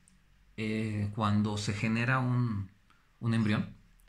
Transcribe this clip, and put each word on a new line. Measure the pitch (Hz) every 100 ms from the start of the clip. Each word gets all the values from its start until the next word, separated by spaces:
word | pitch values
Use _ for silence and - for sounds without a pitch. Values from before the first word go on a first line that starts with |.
| _ - _ _ _ -
eh, | 110 110 110 107 104
cuando | 110 104 104 107 104
se | 107
genera | 98 113 113 120 131
un, | 123 123 120 101 95 - _ _ _ _
un | 117
embrión, | 113 104 113 - - - -